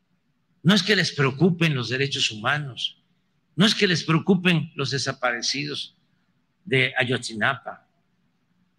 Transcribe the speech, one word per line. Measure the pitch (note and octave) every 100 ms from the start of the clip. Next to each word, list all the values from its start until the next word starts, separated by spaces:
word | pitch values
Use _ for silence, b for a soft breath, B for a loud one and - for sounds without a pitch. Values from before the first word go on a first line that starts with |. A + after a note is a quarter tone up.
| _ _ _ _ _ _
No | D#3
es | G#3
que | F3+ G3+
les | D#3+
preocupen | - C#3 C3+ F#3 E3+ E3 C3+
los | A2
derechos | C3 C#3 C#3 B2
humanos, | G#2+ A#2 D3 C#3+ A2 - - _ _ _ _ _ -
no | A3
es | -
que | G3
les | D#3+
preocupen | - D#3+ - F#3 F3+ E3 - -
los | C3
desaparecidos | C3+ C#3 C3 B2 A#2+ A2+ C3+ D3 C3+ - _ _ _ _ _ _ _ -
de | C3 B2+ -
Ayotzinapa. | B2+ B2 A#2+ A2 A#2 C3+ G#2+ G2 _ _ _ _ _ _ _ _ _